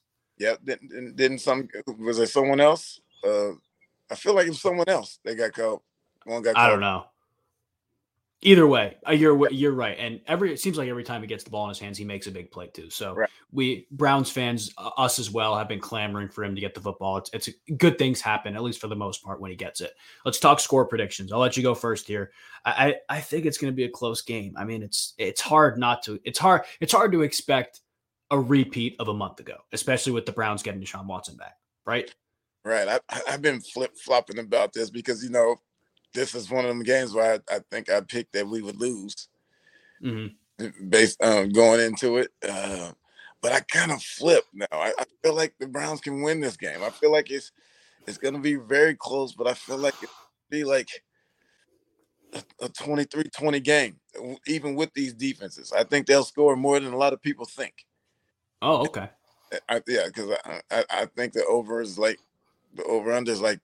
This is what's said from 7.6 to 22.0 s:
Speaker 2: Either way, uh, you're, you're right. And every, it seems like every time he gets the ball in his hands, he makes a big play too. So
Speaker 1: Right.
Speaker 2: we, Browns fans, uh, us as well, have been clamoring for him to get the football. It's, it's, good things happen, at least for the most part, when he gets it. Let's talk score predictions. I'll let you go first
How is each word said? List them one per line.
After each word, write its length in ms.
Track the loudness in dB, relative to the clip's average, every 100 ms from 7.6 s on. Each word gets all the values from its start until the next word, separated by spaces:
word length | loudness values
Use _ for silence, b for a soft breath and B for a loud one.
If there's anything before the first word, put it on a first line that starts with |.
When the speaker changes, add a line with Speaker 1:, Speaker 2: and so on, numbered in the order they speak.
| _ _ _ _ _ _ _ _
Speaker 2:
Either 220 | 8 10 10
way, 300 | 6 2 -4 2
uh, 40 |
you're, 360 | 6 6 6 4
you're 180 | 2 0
right. 260 | 0 -2 -4
And 200 | -8 -8 -4
every, 260 | -2 0
it 60 | -2
seems 180 | -4 -4
like 120 | -4
every 160 | -6
time 160 | -8 -8
he 80 | -8
gets 160 | -10
the 60 | -10
ball 120 | -8
in 60 | -8
his 100 | -8
hands, 180 | -12 -10
he 80 |
makes 220 | -10 -10 -10
a 40 |
big 180 | -14 -14
play 180 | -16 -18
too. 160 | -18 -14
So 240 | -10 -8
Speaker 1:
Right. 160 | -4 -4 b b
Speaker 2:
we, 340 | -4 -2 -2 -8
Browns 400 | 0 2 2 0
fans, 420 | -2 -4 -4 -6 -10
uh, 140 | -10 -2
us 240 | 0 0
as 100 | -4
well, 260 | -2 0 -2
have 120 | -4
been 100 | -8
clamoring 500 | -8 -6 -4 -6 -8
for 140 | -8
him 140 | -6 -6
to 40 |
get 140 | -8
the 60 | -8
football. 380 | -8 -6 -4 -4
It's, 120 | -6
it's, 160 | -10 -10 -12 -8 2
good 220 | 4 4
things 220 | 0 0
happen, 360 | -2 -2 -4 -6
at 80 |
least 160 | -6 -6
for 80 | -8
the 80 | -6
most 260 | -8 -8
part, 180 | -12 -12
when 120 | -12
he 40 | -12
gets 240 | -12 -10
it. 120 | -12 -14 b b
Let's 160 | -6 4
talk 180 | 6 6
score 260 | 6 4 2
predictions. 440 | 0 -4 -6 -6
I'll 80 | 0
let 180 | 0 2
you 60 |
go 100 | 0
first 360 | 0 -2 -4